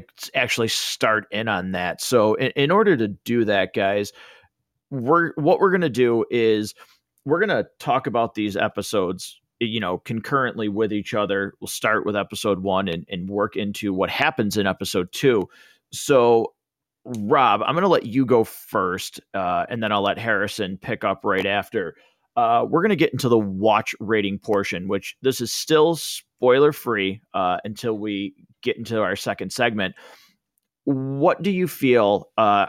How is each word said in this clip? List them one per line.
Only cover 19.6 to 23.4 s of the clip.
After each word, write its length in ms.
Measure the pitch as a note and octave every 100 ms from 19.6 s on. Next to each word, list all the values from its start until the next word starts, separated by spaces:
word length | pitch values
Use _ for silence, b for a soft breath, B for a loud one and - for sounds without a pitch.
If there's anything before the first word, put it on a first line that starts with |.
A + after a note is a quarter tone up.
| -
and 120 | A#2
then 120 | G#2+
I'll 100 | G#2
let 160 | G2+ F#2+
Harrison 600 | A2+ G2+ G#2 - F#2+ F#2+
pick 260 | - A2
up 160 | G#2+ F#2+
right 240 | G2+ F#2+ G2
after. 480 | G2+ - A2 E2+ - b b b
Uh, 300 | - A#2 A#2 A#2+
we're 160 | D#3+
gonna 140 | G#3+ F3+
get 160 | D#3+
into 160 | - B2
the 100 |
watch 560 | A#2